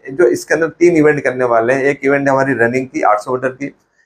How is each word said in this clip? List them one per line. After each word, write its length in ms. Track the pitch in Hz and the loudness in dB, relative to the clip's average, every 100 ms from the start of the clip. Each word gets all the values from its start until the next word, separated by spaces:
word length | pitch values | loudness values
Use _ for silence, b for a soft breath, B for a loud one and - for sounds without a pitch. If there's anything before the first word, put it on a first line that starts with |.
| 131 | -8
जो 140 | 139 180 | 0 0
इसके 280 | - - | 0 -2
अंदर 140 | 156 160 | -2 -2
तीन 300 | - 175 160 | 0 2 4
event 260 | 151 147 | 2 2
करने 220 | 131 127 123 | -2 -2 0
वाले 280 | 117 117 | 2 2
हैं, 100 | 135 | 0
एक 160 | 139 139 | 0 -2
event 240 | 135 143 139 | 0 0 0
है 60 | |
हमारी 200 | 135 135 | 0 0
running 340 | 117 120 131 131 | 0 0 -2 -6
की 140 | 151 | -2
आठ 180 | - 104 | 0 0
सौ 140 | 131 | -2
मीटर 160 | 127 127 | -4 -4
की, 260 | 131 143 - _ _ | -8 -14 -14 _ _